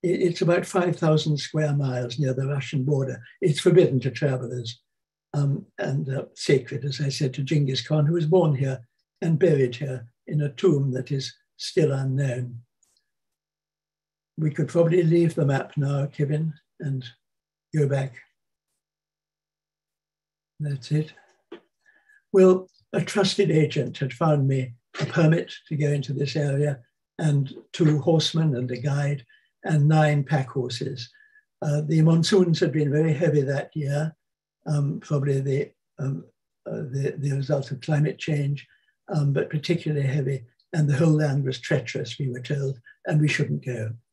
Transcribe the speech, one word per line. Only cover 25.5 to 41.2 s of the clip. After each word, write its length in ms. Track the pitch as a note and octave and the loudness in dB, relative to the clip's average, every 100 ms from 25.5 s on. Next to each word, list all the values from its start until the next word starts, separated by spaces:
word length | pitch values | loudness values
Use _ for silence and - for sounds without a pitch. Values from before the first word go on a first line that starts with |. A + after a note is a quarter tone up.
| - _ | -14 _
to 80 | D3 | -2
go 120 | C#3+ | 0
into 260 | D3 C3 | -2 -4
this 220 | C#3 C#3+ D#3 | -4 -2 -2
area, 440 | D3 C#3 D3 C3+ _ _ _ - | -2 0 -2 -4 _ _ _ -4
and 340 | D#3 C#3+ C3+ - - | 0 0 -2 -8 -16
two 260 | - D#3+ D3+ | 0 2 4
horsemen 560 | D3+ E3 - D#3+ D#3+ B2 | 2 2 2 0 0 0
and 140 | B2 | -4
a 60 | A#2+ | -4
guide 460 | C#3 C#3 C#3+ C#3+ - _ _ _ - | -2 -2 -2 -4 -10 _ _ _ -2
and 220 | D#3 C#3+ | 2 4
nine 360 | D#3 D3+ D3 | 4 4 2
pack 260 | C#3 D3+ C3 | 0 -2 -2
horses. 600 | C#3 B2 - - C#3 A#2 _ _ _ _ _ | -4 -4 -6 -8 -8 -12 _ _ _ _ _
Uh, 200 | D3+ D3 D3+ | -4 -2 0
the 140 | D#3+ | 4
monsoons 580 | D#3+ E3 E3 G3+ F3+ D#3+ | 6 4 4 4 4 2
had 120 | E3 | 2
been 200 | D3 C#3+ | 0 0
very 220 | D3 D#3+ | 2 2
heavy 280 | C#3+ E3+ D3 | 2 2 2
that 280 | C3+ C#3 - D#3 | 0 -2 -6 -6
year, 400 | C#3+ C#3+ D#3 - _ _ _ _ - | -4 -2 -4 -8 _ _ _ _ -4
um, 320 | D3 C#3+ - | -2 -2 -4
probably 400 | - D3 C#3 C3+ | -4 -2 0 0
the, 320 | C3+ C#3 - _ _ - | 0 -2 -4 _ _ -8
um, 260 | C3+ C3+ - _ _ _ - | -6 -6 -10 _ _ _ -10
uh, 180 | - C#3+ | -10 -6
the, 240 | C3+ C#3 - | -4 -4 -4
the 140 | C#3 | -4
result 380 | C3+ C3 D3 C3+ | -2 -2 -2 -2
of 100 | C3+ | -8
climate 360 | - D3 D#3 - | -2 2 2 -2
change, 500 | - D3 C#3+ C#3+ - _ _ _ - | -4 -2 -2 -4 -10 _ _ _ -6
um, 180 | D#3+ C#3+ | 0 0
but 180 | C#3 - | 0 -2
particularly 560 | D#3 - E3 D#3+ D3 C#3 | -4 -2 -2 0 -2 0
heavy. 380 | D3 C#3 C3+ - _ _ | -2 -2 -4 -8 _ _
And 160 | D#3+ D3 | 0 2
the 80 | C#3 | 4
whole 140 | E3 | 4
land 340 | D3+ | 4